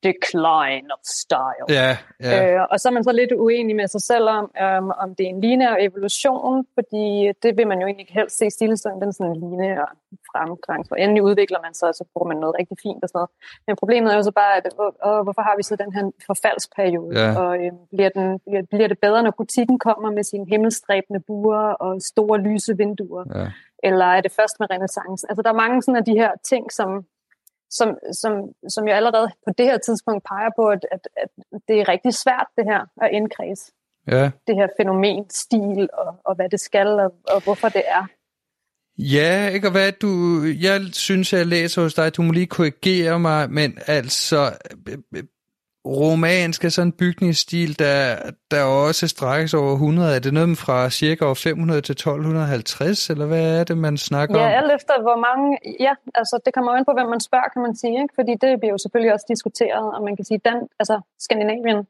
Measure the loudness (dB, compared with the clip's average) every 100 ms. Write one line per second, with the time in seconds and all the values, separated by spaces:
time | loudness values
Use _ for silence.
0 | 0 -2 -2 0 2 4 2 -4 -8 -12
1 | -8 -10 -2 -2 -2 -6 0 2 2 0
2 | -8 _ 0 2 4 2 2 2 2 2
3 | 2 2 2 2 2 2 0 -2 -2 -4
4 | 0 2 2 0 -4 -4 0 0 -2 -6
5 | -6 -4 -4 -2 0 2 2 2 0 -2
6 | -6 -2 0 0 0 -2 -2 -6 -4 -4
7 | -2 0 0 2 0 2 0 0 -2 -6
8 | -6 -4 -4 -2 -2 0 0 0 -4 -6
9 | -6 -4 -4 -4 -8 -4 -4 -2 -6 -8
10 | _ -20 -10 -6 -6 -8 -8 -8 -6 -2
11 | 2 4 4 4 2 -2 -6 -2 -2 -2
12 | -8 -6 -4 -2 -2 -2 -6 -8 -10 -8
13 | -6 -6 -6 _ -20 -14 -6 -2 2 4
14 | 4 4 4 4 4 2 0 -4 -4 -2
15 | 0 0 0 -2 0 0 -2 -4 -4 -4
16 | -4 -6 -6 0 0 -2 -6 0 0 0
17 | -2 0 2 2 0 0 -4 -6 _ 0
18 | 0 2 -2 -4 -4 -4 -2 0 0 4
19 | 4 4 2 0 -4 0 2 2 2 0
20 | 0 -4 -4 -6 -2 2 2 0 0 -2
21 | 0 -8 -6 0 0 2 0 -2 -4 -6
22 | -2 0 2 2 2 -2 -2 -2 -2 -2
23 | -8 -10 -10 -8 -8 -10 _ _ 2 4
24 | 4 4 2 0 0 0 -4 -4 -4 -6
25 | -10 -10 -8 -2 0 2 2 2 2 0
26 | 2 2 2 -2 -2 -4 -4 -6 -4 -6
27 | -10 _ _ _ _ _ _ -2 -2 -2
28 | -10 -6 -4 -4 -6 -14 -10 -4 0 2
29 | 2 2 0 -4 -8 0 2 2 -2 -4
30 | -2 -6 -6 -4 -4 2 2 2 -4 -8
31 | -10 -8 -8 -10 -18 -16 0 2 2 0
32 | 0 0 0 0 -2 -2 0 0 -4 -2
33 | 0 0 -2 -6 -10 -10 -14 _ _ _
34 | 0 2 2 0 -2 0 0 2 0 2
35 | 0 0 -6 -10 -2 0 0 -2 -2 -2
36 | -8 -6 -6 -4 -2 -4 0 2 2 2
37 | 0 -2 -2 0 0 0 0 0 0 -2
38 | -2 _ _ _ _ _ _ _ _ -8
39 | 0 2 4 2 0 0 0 2 2 0
40 | -2 2 2 2 0 0 0 0 -2 -6
41 | 0 0 2 0 2 0 0 0 0 2
42 | 0 2 2 2 0 0 0 2 0 2
43 | 2 2 2 0 0 0 -2 -4 -2 -2
44 | 0 -4 0 2 0 -2 -16 -18 -14 -16
45 | -12 -14 -14 _ _ _ _ _ -6 0
46 | 2 4 4 2 0 -2 -2 2 0 2
47 | -2 0 0 0 -2 -2 -2 0 0 2
48 | 0 -2 -8 -14 _ 0 2 2 2 0
49 | -4 -2 -2 0 0 0 2 2 2 2
50 | 2 2 0 2 2 0 0 0 0 0
51 | 0 0 0 0 -2 0 0 0 -2 -4
52 | -4 -2 -2 0 0 -2 -4 -4 -2 -2
53 | -4 -4 -2 0 2 0 0 -2 -2 -4
54 | -2 -2 2 2 4 4 4 0 2 2
55 | 4 2 2 2 0 0 -4 0 0 0
56 | -2 -2 -2 0 0 0 0 2 2 2
57 | 0 -2 0 0 0 -2 -4 -2 -2 -2
58 | -2 -2 -2 2 2 2 0 -2 -2 0
59 | 2 2 0 -4 -4 0 0 0 -4 -4
60 | -6 -6 -4 -4 -2 -6 -8 _ -2 -2
61 | -4 _ -4 -2 -2 -2 -2 -2